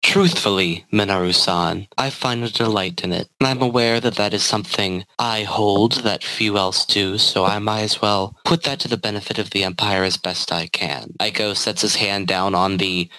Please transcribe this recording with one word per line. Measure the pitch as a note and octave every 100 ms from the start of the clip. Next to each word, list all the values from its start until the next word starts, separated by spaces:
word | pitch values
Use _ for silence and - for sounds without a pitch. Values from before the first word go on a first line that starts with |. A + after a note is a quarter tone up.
Truthfully, | - F#3+ F#3 E3+ - G2 F#2 E2 -
Minoru-san, | G#2+ G2+ G2 F2+ F2+ - F2 E2+ F2 G2+ -
I | C3+
find | - C3 A#2+
a | A#2
delight | A2 A2+ G#2 F#2 F2
in | F#2
it. | F2 G2 _
And | C3+
I'm | C3
aware | B2+ A#2+ A#2 A#2
that | A#2+ -
that | G#2
is | G2
something | - G#2+ G2+ - G2+ F#2 F#2 _
I | A#2+ A2
hold | G2+ - G#2 G2+ A2+ B2+
that | A#2 F#2+
few | - - A2 G2+
else | F#2+ F#2 -
do, | - G2 G2+
so | - -
I | F#2 G#2
might | G#2 G#2+
as | G#2+ -
well | G#2 G2+ F#2+ - -
put | E3+
that | - C#3
to | -
the | A#2
benefit | G#2+ G#2 - A2
of | G#2
the | G2+
Empire | F#2+ F2+ G#2 G2
as | F#2+ F2+
best | - F2+ -
I | E2+ E2
can. | - F2 C#2+ A1+ -
Aiko | G#2+ G2 G#2+ G2
sets | - G2+
his | G#2+ -
hand | G#2 G2+ F#2+
down | F#2+ G2 F#2
on | F#2+ F#2+
the | F#2+ F2+ F2